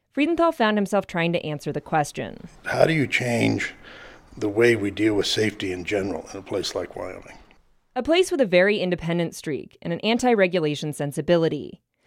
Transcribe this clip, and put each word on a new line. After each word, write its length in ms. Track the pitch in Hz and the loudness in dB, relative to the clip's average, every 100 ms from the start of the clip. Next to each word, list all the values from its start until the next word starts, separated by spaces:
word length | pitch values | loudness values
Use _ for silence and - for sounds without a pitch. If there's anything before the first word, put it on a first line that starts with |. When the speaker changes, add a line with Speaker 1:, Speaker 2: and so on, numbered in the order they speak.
| _ | _
Speaker 1:
Friedenthal 400 | - 302 330 330 | 0 0 2 2
found 240 | 320 220 208 | 2 2 2
himself 300 | 196 202 - | 2 0 -2
trying 260 | 180 165 | -2 0
to 140 | 170 156 | 0 -2
answer 240 | 147 - | -8 -6
the 100 | 151 | -6
question. 680 | - 160 147 - 110 - - - - | -2 0 0 -4 -10 -10 -18 -14 -4
Speaker 2:
How 180 | - | 4
do 80 | 139 | 4
you 140 | 160 127 | 4 2
change 680 | - 123 117 113 107 - - - - - - - - | 0 0 0 2 0 -4 -12 -20 -20 -20 -20 -20 -6
the 120 | 107 | -4
way 260 | 101 120 | 4 4
we 160 | 113 101 | 4 0
deal 240 | 92 107 | 0 2
with 120 | 104 90 | 2 0
safety 440 | - 107 - 98 | 0 0 -2 -6
in 140 | 90 | -6
general 440 | 85 101 98 90 - | -2 -2 -2 -6 -10
in 80 | 98 | -14
a 20 | |
place 320 | - 101 87 | -8 -6 -4
like 220 | 98 90 90 | -6 -8 -10
Wyoming? 420 | 92 92 92 - - _ _ _ _ | -12 -12 -18 -20 -20 _ _ _ _
Speaker 1:
A 80 | - | -6
place 300 | 247 339 359 | 0 2 2
with 80 | 339 | 2
a 40 | |
very 360 | 233 180 190 208 | 2 4 4 2
independent 560 | 180 175 165 170 165 - | -2 -2 -2 -2 -2 -6
streak 420 | - 131 - - | -8 -8 -8 -12
and 120 | 170 | -8
an 80 | 170 | -6
anti-regulation 920 | 214 240 254 226 185 180 151 147 156 | -2 0 2 4 4 2 0 -2 -6
sensibility. 880 | 143 143 143 147 175 160 151 90 - _ _ | -4 -6 -4 2 4 4 0 -8 -16 _ _